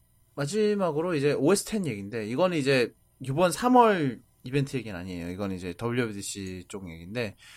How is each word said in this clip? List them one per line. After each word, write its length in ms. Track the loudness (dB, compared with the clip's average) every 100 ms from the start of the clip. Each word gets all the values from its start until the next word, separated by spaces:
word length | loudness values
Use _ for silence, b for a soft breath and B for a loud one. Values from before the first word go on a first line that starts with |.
| _ _ _
마지막으로 800 | -8 -4 0 2 2 0 0 0
이제 180 | 2 2
오에스 320 | 4 4 4
텐 220 | 0 -4 -2
얘기인데, 400 | -4 -6 -6 -4
이건 280 | 2 2
이제 400 | 2 2 4 2 _ _ _
이번 320 | -4 2 2
삼월 720 | 2 6 8 8 4 0 -2 _ _
이벤트 320 | -4 -2 -2 -4
얘기는 220 | -6 -8
아니에요. 320 | -8 -8 -6
이건 220 | -4 -4
이제 220 | -4 -6 -6
더블유더블유씨 880 | -4 -2 -4 -6 -10 -10 -10 -10 -12
쪽 220 | -12 -12
얘기인데, 460 | -12 -10 -6 -6 -8 B